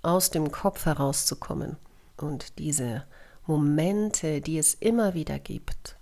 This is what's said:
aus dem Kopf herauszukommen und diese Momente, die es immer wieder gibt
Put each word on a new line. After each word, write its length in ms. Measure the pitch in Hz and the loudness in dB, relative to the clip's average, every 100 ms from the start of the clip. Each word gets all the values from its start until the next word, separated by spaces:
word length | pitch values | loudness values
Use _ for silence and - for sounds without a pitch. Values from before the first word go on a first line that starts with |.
aus 280 | 165 180 180 | 2 2 2
dem 220 | 160 151 | 2 0
Kopf 340 | - 196 - 165 | 0 -2 0 0
herauszukommen 920 | 147 139 139 - 147 - - - 151 - - - - | 2 2 2 0 -2 -6 -4 -4 -8 -14 -20 -20 -8
und 420 | 147 139 - - | -6 -6 -10 -6
diese 460 | 151 143 123 117 - - - - - | -2 -2 -2 -4 -8 -20 -20 -12 0
Momente, 960 | 151 147 147 170 208 214 - 160 147 | 2 4 4 4 2 0 0 0 -2
die 160 | 151 160 | 0 0
es 160 | 139 | 0
immer 400 | - 220 233 208 | 2 2 4 2
wieder 260 | 175 156 139 | 2 -4 -6
gibt 560 | - - - - - - | -6 -8 -6 -6 -6 -16